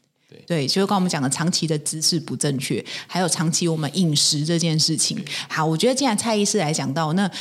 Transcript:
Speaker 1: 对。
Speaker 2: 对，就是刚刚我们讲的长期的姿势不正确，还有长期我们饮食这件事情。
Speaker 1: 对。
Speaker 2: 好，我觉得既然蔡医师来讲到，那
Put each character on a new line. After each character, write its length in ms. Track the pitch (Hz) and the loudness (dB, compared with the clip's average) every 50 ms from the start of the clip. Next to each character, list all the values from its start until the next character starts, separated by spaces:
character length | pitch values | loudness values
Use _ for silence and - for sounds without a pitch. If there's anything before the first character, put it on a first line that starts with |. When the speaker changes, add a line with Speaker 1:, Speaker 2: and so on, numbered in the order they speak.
| _ _ _ _ _ | _ _ _ _ _
Speaker 1:
对。 160 | _ - - - | _ -20 -14 -6
Speaker 2:
对， 220 | - 175 160 139 | -4 -2 0 0
就 60 | 151 - | 2 2
是 60 | 190 | 2
刚 60 | 196 | 2
刚 100 | 190 180 | 2 2
我 20 | 185 | 2
们 100 | 185 180 | 2 2
讲 120 | 175 151 | 0 0
的 80 | 131 135 | 0 0
长 200 | - - 160 175 | 0 0 0 0
期 160 | 175 - 175 | 0 0 0
的 120 | 156 160 151 | 0 0 -2
姿 220 | 151 - - 160 | -2 -4 -4 -2
势 180 | 156 - 180 160 | 0 0 0 0
不 160 | 147 - 131 | -2 -4 -4
正 220 | 120 - 147 139 123 | -2 0 0 0 -2
确， 240 | - - 135 104 - - - - - | -2 -2 -2 -4 -4 -6 -10 -12 -10
还 140 | - - 175 | -4 -2 -2
有 60 | 190 | 0
长 220 | 165 - - 160 165 | 0 0 0 0 0
期 180 | 160 - 180 | 0 0 0
我 100 | 170 160 | 0 0
们 120 | 156 156 139 - | -2 -2 -2 0
饮 160 | 185 185 160 147 | 2 2 2 2
食 300 | 147 - - 156 143 151 | 2 2 2 0 0 0
这 160 | 160 170 165 | 0 0 0
件 180 | 165 165 156 | 2 2 2
事 200 | 156 151 - 160 | 2 2 0 0
情。 180 | 147 - - 151 | 0 0 -2 -2
Speaker 1:
对。 80 | 147 143 143 - - - | -4 -6 -8 -8 -10 -8
Speaker 2:
好， 180 | - - 160 156 | -6 -2 -2 0
我 120 | 160 160 | 0 2
觉 100 | 160 185 | 2 2
得 80 | 247 262 | 2 2
既 80 | - 285 | 2 2
然 140 | 254 208 | 2 0
蔡 180 | 202 - 233 220 | 0 0 0 2
医 80 | 208 208 | 2 2
师 140 | 196 - | 2 2
来 160 | 214 165 147 160 | 2 2 0 0
讲 180 | - 139 131 135 | 0 -2 -2 0
到， 200 | 165 160 151 156 | 0 0 2 2
那 160 | 196 202 180 - - | 2 2 0 -2 -6